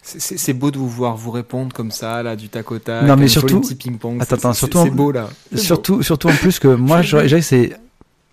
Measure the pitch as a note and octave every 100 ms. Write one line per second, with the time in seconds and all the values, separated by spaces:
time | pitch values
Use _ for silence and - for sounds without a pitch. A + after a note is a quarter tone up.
0 | - D#3+ - F#3+ - B2+ C#3+ C#3 B2+ A#2
1 | B2 A2 A#2 A#2+ A#2 B2+ C3 - A2+ -
2 | A2+ A#2 A#2+ G#2+ G#2+ A#2 G#2+ A2+ A#2 A2+
3 | C#3 C#3 C#3 A#2 C3 F#3 C4+ B2+ B2 A#2
4 | A#2 B2 B2 B2 B2 A2+ B2+ F3 D#3+ C3
5 | C#3+ C3 G#2+ - - D#3+ F#3+ E3+ - G3
6 | D3+ D#3 E3+ D3 F#3 - C#3 A#2+ C3 E3+
7 | D#3+ D3+ D3 E3 D3+ B2+ A#2 - - _
8 | _ _ _